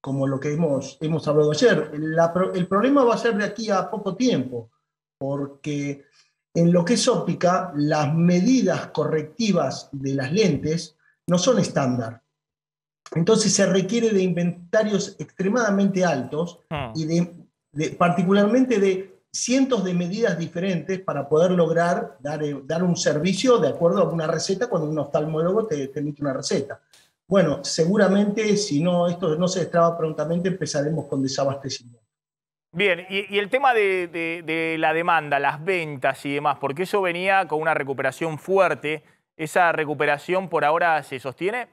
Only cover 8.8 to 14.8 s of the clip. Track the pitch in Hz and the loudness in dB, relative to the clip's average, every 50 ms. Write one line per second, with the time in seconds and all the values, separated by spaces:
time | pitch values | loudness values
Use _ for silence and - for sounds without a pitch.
8.8 | - - - 160 147 151 156 156 147 - - - 226 202 180 170 143 131 131 - | -6 -6 -4 -2 -2 0 0 -2 -4 -6 -6 -2 0 2 2 2 2 0 -4 -8
9.8 | - _ - 135 135 135 135 139 131 123 156 147 147 165 147 - - 151 160 165 | -12 _ -12 -6 -4 -4 -2 -2 -2 0 2 2 2 2 2 0 -2 -2 -4 -4
10.8 | - - _ _ _ _ _ _ _ - 175 175 180 269 247 202 160 - - 156 | -6 -10 _ _ _ _ _ _ _ 0 0 2 4 2 2 2 0 0 0 0
11.8 | 135 123 127 123 113 113 113 - _ _ _ _ _ _ _ _ _ _ _ _ | 0 0 0 -2 -4 -6 -10 -16 _ _ _ _ _ _ _ _ _ _ _ _
12.8 | _ _ _ _ _ - - 160 170 202 226 220 220 202 - - 196 180 175 196 | _ _ _ _ _ -6 -2 0 2 4 4 4 4 2 2 2 2 4 4 2
13.8 | 185 - 226 233 226 220 208 190 185 185 165 175 175 175 170 - - - - 220 | 2 2 0 0 2 2 2 2 2 2 0 0 -2 -2 -4 -6 -8 0 0 2